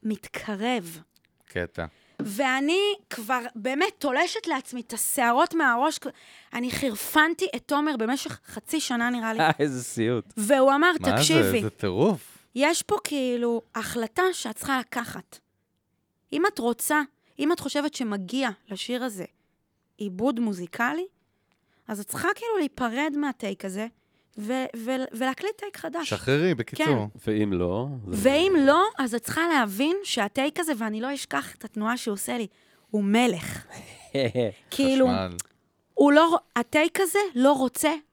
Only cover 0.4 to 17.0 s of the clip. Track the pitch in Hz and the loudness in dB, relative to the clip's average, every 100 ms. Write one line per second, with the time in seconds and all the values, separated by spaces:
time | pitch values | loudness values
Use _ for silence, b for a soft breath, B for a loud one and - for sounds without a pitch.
0.4 | - 202 226 247 170 165 160 _ _ _ | -8 -6 -2 -2 -4 -14 -20 _ _ _
1.4 | _ - 85 - 82 b b b - 202 | _ -6 -6 -6 -10 b b b -8 -2
2.4 | 269 262 285 359 403 403 _ - 214 254 | 0 0 0 2 0 -2 _ -14 -4 -4
3.4 | 240 226 214 269 381 - 285 254 349 453 | -4 -8 -4 0 -2 0 -2 0 -2 -2
4.4 | 330 285 - 247 226 226 - - 240 240 | -4 -6 -6 -12 -10 -6 -4 0 2 4
5.4 | 339 330 285 240 294 302 175 - B B | 2 2 2 2 0 -2 -10 -14 B B
6.4 | B 233 247 - 277 208 - 311 311 339 | B -6 -4 -2 -2 -2 0 2 2 2
7.4 | 370 247 - 285 302 269 220 269 - - | -4 -6 -2 0 0 0 -2 -2 -4 -12
8.4 | - - - 320 - 240 240 247 226 220 | -14 -16 -4 -4 -2 0 0 0 -4 2
9.4 | 160 156 147 127 120 - 113 120 - - | 2 4 0 0 -6 -2 0 0 -4 -6
10.4 | 208 277 262 277 339 339 - 110 151 - | 2 6 6 6 4 2 2 2 4 4
11.4 | 98 113 110 - 101 92 170 180 - - | 4 2 -2 -2 -2 2 2 2 -6 -20
12.4 | _ 240 285 339 - - - 294 254 240 | _ 0 2 2 0 -2 -2 -2 -2 0
13.4 | 240 233 - - 214 247 226 - 370 349 | 0 -2 -4 -10 -6 -4 -4 0 0 0
14.4 | 233 214 - 262 240 - 233 - - - | -8 -8 -4 -2 -2 -8 -8 -10 -16 -20
15.4 | _ _ _ _ _ _ _ _ _ 285 | _ _ _ _ _ _ _ _ _ 0
16.4 | 381 403 233 233 - 302 | 0 0 -2 -2 0 0